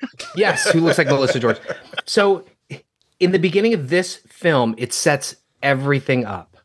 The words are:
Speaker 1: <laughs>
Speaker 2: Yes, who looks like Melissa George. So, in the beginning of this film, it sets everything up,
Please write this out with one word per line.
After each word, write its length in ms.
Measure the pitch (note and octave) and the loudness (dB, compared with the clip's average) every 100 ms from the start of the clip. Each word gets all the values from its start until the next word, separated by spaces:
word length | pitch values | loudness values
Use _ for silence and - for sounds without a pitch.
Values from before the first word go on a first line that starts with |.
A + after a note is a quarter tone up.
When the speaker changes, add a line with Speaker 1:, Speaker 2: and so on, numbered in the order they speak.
| C4 - | -14 -14
Speaker 1:
<laughs> 200 | - F3+ | -10 -2
Speaker 2:
Yes, 340 | G3+ - G#3 | 0 0 2
who 80 | E3 | 2
looks 160 | E3 E3+ | 2 2
like 100 | D3 | 2
Melissa 320 | C#3 C3 C3 | 2 2 0
George. 180 | A#2 - - - - - - | 0 -2 -6 -12 -10 -10 -2
So, 400 | A3 G3+ F#3 - _ - C#3+ _ _ _ - | 2 2 2 -4 _ -20 -20 _ _ _ -2
in 120 | F3+ | 2
the 80 | F#3 | 2
beginning 340 | F3+ F#3+ A3+ | 2 2 0
of 160 | G#3 C3 | 0 0
this 280 | F3 F3+ - _ | -2 -2 -10 _
film, 480 | - E3+ C#3+ A2+ A2 | -4 0 2 0 -2
it 140 | B2 | -6
sets 420 | - D#3+ C#3+ - - _ - | -2 0 0 -4 -14 _ -4
everything 640 | C#3 C3 C#3 C#3 C#3+ B2+ A2+ | 0 0 0 -2 0 -2 -2
up, 320 | F2 - _ | -8 -12 _